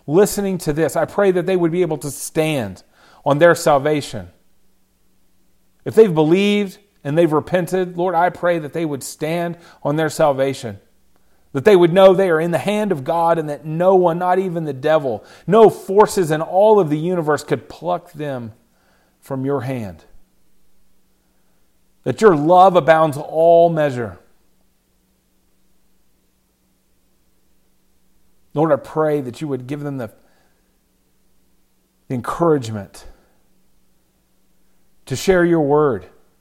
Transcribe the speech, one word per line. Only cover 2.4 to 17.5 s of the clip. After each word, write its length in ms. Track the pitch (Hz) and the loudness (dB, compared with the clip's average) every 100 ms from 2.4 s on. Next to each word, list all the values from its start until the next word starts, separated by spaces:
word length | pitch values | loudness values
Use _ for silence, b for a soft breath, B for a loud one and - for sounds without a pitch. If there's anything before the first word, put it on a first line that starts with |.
| 156 147 104 90 _ b b b | -2 -2 -6 -10 _ b b b
on 140 | - 143 | -2 2
their 180 | 170 165 | 4 4
salvation. 720 | - 143 143 151 - 110 87 _ _ _ _ _ _ _ _ _ _ _ _ _ _ _ | 2 2 0 -4 -6 -12 -14 _ _ _ _ _ _ _ _ _ _ _ _ _ _ _
If 100 | - | -2
they've 200 | 120 220 | 4 4
believed 640 | 160 156 180 202 208 196 - _ _ | 4 2 2 2 0 -2 -8 _ _
and 120 | 143 151 | -4 0
they've 160 | 170 | 2
repented, 640 | 151 - 180 170 185 185 175 | 0 -2 -4 -2 -4 -4 -4
Lord, 180 | 180 | -4
I 140 | 165 180 | 0 -2
pray 300 | 175 175 170 | 0 -2 -2
that 140 | 147 | -4
they 120 | 165 | -6
would 180 | 165 139 | -6 -8
stand 540 | - - 151 170 170 165 B B | -12 -10 -6 -6 -6 -10 B B
on 140 | 143 151 | -4 -2
their 140 | 156 | -2
salvation, 680 | - 156 131 135 135 117 101 _ _ _ _ _ _ _ | 0 0 0 -2 -4 -10 -14 _ _ _ _ _ _ _
that 120 | 139 | -2
they 120 | 214 196 | 4 4
would 160 | 175 | 4
know 200 | 185 190 | 6 6
they 160 | 185 190 | 6 2
are 100 | 156 | 0
in 100 | 170 | 0
the 80 | 165 | -2
hand 320 | 190 208 214 | -2 -4 -2
of 140 | 165 | -4
God 340 | 127 170 165 165 | -4 -2 0 0
and 100 | 151 | -4
that 160 | 147 | -8
no 300 | 156 156 180 | -8 -2 2
one, 240 | 190 175 165 | 4 2 0
not 200 | 180 180 | -2 -2
even 260 | 190 170 | -2 -6
the 80 | 156 | -8
devil, 520 | 135 147 156 139 107 B B B | -6 0 0 0 -8 B B B
no 240 | 208 214 | 6 6
forces 600 | - - 196 262 - 165 | 4 -2 2 2 2 -2
in 120 | 156 | -2
all 380 | 160 180 214 208 | -2 2 4 4
of 100 | 165 | 2
the 80 | 151 | -2
universe 460 | 165 180 156 143 | -4 -4 -2 -2
could 240 | - | -2